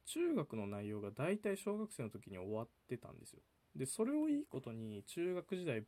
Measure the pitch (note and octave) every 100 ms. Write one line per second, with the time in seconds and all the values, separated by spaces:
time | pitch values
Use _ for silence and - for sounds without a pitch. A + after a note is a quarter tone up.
0 | - D#4+ F4 C4 C#3+ A2 G2+ G#2 G#2 G#2+
1 | G2+ A2 D#3+ G#3 G#3 G3 G#3 G#3 A3 -
2 | A2 G#2 - F#2 F#2 G#2+ A#2 _ - A#2+
3 | F#2 E2+ - - - _ _ C#3+ C3+ -
4 | A#3 D4+ D#4 C#4+ D4+ C3 - - A2+ G#2
5 | - E3+ F3+ F3+ - F#3 E3+ A2+